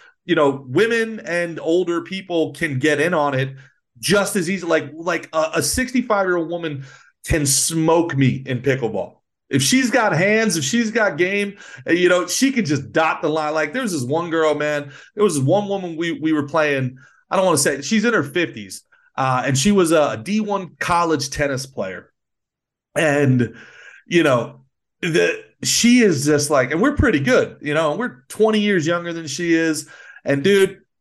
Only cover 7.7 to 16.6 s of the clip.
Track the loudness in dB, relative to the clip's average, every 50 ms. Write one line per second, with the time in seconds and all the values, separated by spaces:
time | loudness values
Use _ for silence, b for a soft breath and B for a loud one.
7.7 | 0 0 2 4 4 2 2 0 2 2 2 2 2 0 -4 -6 -6 -4 -2 -2
8.7 | -2 0 -2 -4 -4 -4 -8 -8 _ _ _ _ _ _ _ -2 -2 0 2 2
9.7 | 2 2 2 2 2 2 2 2 2 2 2 2 2 2 2 0 0 -2 -2 0
10.7 | 0 0 0 0 0 0 0 0 0 0 -2 0 0 -2 -4 -6 -8 B B B
11.7 | B B B 0 2 4 4 4 4 2 0 0 -2 0 0 2 2 0 -2 0
12.7 | -2 -4 -4 -2 0 0 2 2 0 -2 -2 -2 -2 -2 -2 -2 -2 -2 -2 -2
13.7 | -4 -4 -4 -4 -4 -4 -4 -2 -2 -4 -2 -2 0 2 2 2 2 0 -2 -2
14.7 | -2 -4 -6 -10 B B B B B 0 0 2 2 0 2 2 2 2 0 -2
15.7 | -4 -6 -6 -8 -6 -6 -6 -6 -4 -4 -2 0 0 0 -2 -2 0 0